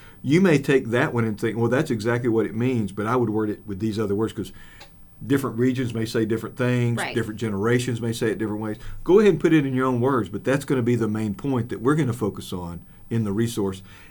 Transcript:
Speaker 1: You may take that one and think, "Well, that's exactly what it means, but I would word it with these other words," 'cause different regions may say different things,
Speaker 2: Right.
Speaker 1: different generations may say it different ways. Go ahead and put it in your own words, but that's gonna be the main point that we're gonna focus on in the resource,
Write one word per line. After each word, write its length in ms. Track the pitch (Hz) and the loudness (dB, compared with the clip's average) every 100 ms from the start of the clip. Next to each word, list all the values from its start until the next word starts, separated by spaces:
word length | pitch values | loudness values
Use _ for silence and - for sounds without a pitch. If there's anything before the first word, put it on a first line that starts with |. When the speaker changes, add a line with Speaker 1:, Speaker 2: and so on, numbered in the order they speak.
| - - | -18 -10
Speaker 1:
You 220 | 127 160 | 2 4
may 160 | 190 147 | 6 4
take 300 | - 135 120 | 4 2 2
that 260 | 120 151 | 0 0
one 100 | 120 | 0
and 160 | 113 104 | -2 -2
think, 160 | 113 104 | -2 0
"Well, 140 | 117 | 2
that's 200 | 123 156 | 2 0
exactly 380 | 110 107 120 120 | -2 0 0 0
what 160 | 113 | 0
it 100 | 104 | 0
means, 380 | 110 123 123 98 | 0 0 0 -2
but 140 | 107 107 | -4 -2
I 100 | 127 | 0
would 140 | 113 | 0
word 180 | 107 107 | 0 -2
it 140 | 101 | -4
with 140 | 107 95 | -8 -6
these 200 | 110 104 | -4 -2
other 160 | 104 | -2
words," 200 | 101 110 | -2 -2
'cause 180 | - 92 - - - - - - - 107 | -4 -10 -12 -20 -20 -20 -20 -20 -12 -2
different 300 | 139 131 110 | 0 0 0
regions 380 | 127 127 123 | 0 0 -2
may 100 | 113 | -4
say 220 | 113 117 110 | -2 0 0
different 300 | 110 107 - | -2 -4 -2
things, 420 | 123 123 120 117 | 0 2 0 0
Speaker 2:
Right. 160 | - | -2
Speaker 1:
different 260 | 117 107 110 | -4 -4 -4
generations 640 | 113 98 110 117 123 117 | -4 0 2 2 0 -4
may 100 | 117 | -4
say 180 | 113 117 | -2 -2
it 60 | 98 | 0
different 220 | 107 104 | -2 -4
ways. 160 | 110 107 - - | -6 -8 -10 -4
Go 180 | - 190 | 4 6
ahead 100 | 208 | 6
and 100 | 156 | 4
put 140 | 170 | 4
it 100 | 160 | 4
in 80 | 135 | 4
your 140 | 127 131 | 2 2
own 140 | 123 | 2
words, 280 | 127 131 95 | 2 2 0
but 160 | 101 | -2
that's 220 | 123 139 - | 0 0 0
gonna 160 | 135 | 0
be 140 | 117 120 | 2 2
the 120 | 110 | 2
main 240 | 107 110 | 0 -2
point 380 | 98 143 127 117 | -4 -2 -2 -2
that 100 | - | -2
we're 140 | 117 | 0
gonna 180 | 151 131 | 2 0
focus 400 | 104 101 92 - | -2 -4 -4 -8
on 280 | 92 87 85 - - - | -8 -8 -10 -14 -20 -4
in 160 | 117 | -2
the 80 | 107 | 0
resource, 480 | 101 117 113 98 95 - - - | 0 0 0 -4 -4 -12 -20 -14